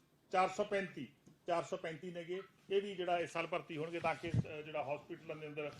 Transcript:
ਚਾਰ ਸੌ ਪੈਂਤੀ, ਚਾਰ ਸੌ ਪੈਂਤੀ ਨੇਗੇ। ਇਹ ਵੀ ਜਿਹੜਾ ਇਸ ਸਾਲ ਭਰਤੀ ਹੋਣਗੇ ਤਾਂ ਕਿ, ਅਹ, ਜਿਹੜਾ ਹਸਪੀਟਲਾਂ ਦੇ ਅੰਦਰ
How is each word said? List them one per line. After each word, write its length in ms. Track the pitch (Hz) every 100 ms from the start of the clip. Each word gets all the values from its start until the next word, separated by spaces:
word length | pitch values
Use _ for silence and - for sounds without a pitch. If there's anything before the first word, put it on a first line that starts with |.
| _ _ _
ਚਾਰ 180 | 185 185
ਸੌ 160 | -
ਪੈਂਤੀ, 440 | 202 202 185 170 127 - - - -
ਚਾਰ 160 | 170
ਸੌ 140 | - 180
ਪੈਂਤੀ 340 | 170 156 180
ਨੇਗੇ। 320 | 175 170 185 190 - -
ਇਹ 120 | 196
ਵੀ 120 | 202
ਜਿਹੜਾ 240 | 185 175 175
ਇਸ 140 | 165
ਸਾਲ 140 | 165 165
ਭਰਤੀ 300 | 170 147 160
ਹੋਣਗੇ 240 | 160 170
ਤਾਂ 140 | 160
ਕਿ, 160 | 147 170
ਅਹ, 320 | 156 156 151
ਜਿਹੜਾ 200 | 151 156
ਹਸਪੀਟਲਾਂ 540 | 139 147 - 156 160 156
ਦੇ 100 | 151
ਅੰਦਰ 240 | 147 147 -